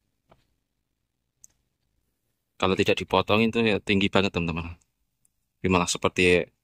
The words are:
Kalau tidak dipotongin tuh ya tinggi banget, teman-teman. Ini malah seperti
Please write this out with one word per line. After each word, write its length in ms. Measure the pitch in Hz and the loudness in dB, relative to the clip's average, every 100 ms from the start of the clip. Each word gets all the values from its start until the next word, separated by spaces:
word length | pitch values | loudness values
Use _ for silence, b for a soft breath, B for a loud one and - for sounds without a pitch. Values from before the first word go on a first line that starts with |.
| _ _ _ _ _ _ _ _ _ _ _ _ _ _ - _ _ _ _ _ _ _ _ _ _ - | _ _ _ _ _ _ _ _ _ _ _ _ _ _ -20 _ _ _ _ _ _ _ _ _ _ -4
Kalau 200 | 95 92 | 0 0
tidak 240 | 101 98 | 0 -2
dipotongin 480 | 92 95 95 107 113 | 0 0 2 2 0
tuh 120 | 117 | 0
ya 120 | 113 98 | 0 0
tinggi 280 | - 98 98 | 0 0 0
banget, 240 | 98 95 | 0 0
teman-teman. 440 | 90 82 82 82 85 _ _ _ _ _ _ _ _ | -2 -4 -6 -8 -14 _ _ _ _ _ _ _ _
Ini 80 | 95 | -2
malah 200 | 90 87 | 0 0
seperti 600 | - 95 - 90 87 - _ | -2 -4 0 2 2 0 _